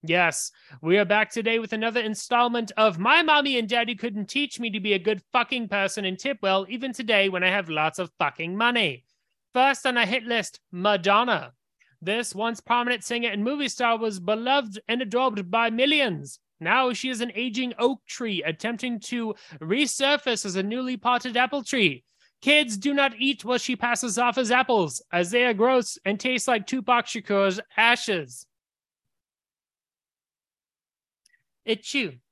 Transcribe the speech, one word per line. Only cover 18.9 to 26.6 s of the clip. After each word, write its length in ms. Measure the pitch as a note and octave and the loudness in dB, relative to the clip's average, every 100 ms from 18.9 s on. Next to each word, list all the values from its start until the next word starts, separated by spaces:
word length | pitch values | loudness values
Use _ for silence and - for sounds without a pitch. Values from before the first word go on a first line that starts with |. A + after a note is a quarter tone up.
| A#3 | -6
to 340 | - B3 A3+ G3+ - D#3+ | -6 -6 -4 -8 -14 -14
resurface 840 | D#3+ A3+ C#4+ - C4+ C#4+ C4+ A3+ G#3 | -4 0 0 2 2 2 0 -4 -2
as 80 | |
a 80 | F#3 | -4
newly 340 | G3 A#3 B3+ B3+ | -2 -4 -4 -4
potted 400 | A#3+ B3 B3+ A#3+ | 0 0 0 0
apple 280 | B3 C#4+ | 0 -2
tree. 400 | A#3 C4+ F#3 C3+ _ _ _ _ | -2 2 2 0 _ _ _ _
Kids 360 | - D4 C#4 G3+ | 4 4 4 -2
do 180 | C#4 | -2
not 200 | C#4+ C#4 A3+ | 2 0 0
eat 260 | C4+ B3+ | -2 -2
what 160 | G#3+ B3 | -2 -2
she 140 | - | -2
passes 420 | B3 A#3+ A#3+ B3 G3 | -2 -2 -2 -2 0
off 220 | B3 A#3 | 0 0
as 140 | A#3 | 2
apples, 500 | B3 C4 A3+ E3 - _ | 2 4 2 2 -4 _
as 200 | F3 F3 | -2 0
they 100 | A#3+ | 2
are 100 | B3 | 2
gross 440 | G#3 A#3 C4 A#3 - | 2 4 4 0 -6
and 160 | F#3+ G#3 | -4 -2
taste 260 | B3+ B3+ - | -2 -2 0
like 180 | A#3 | 0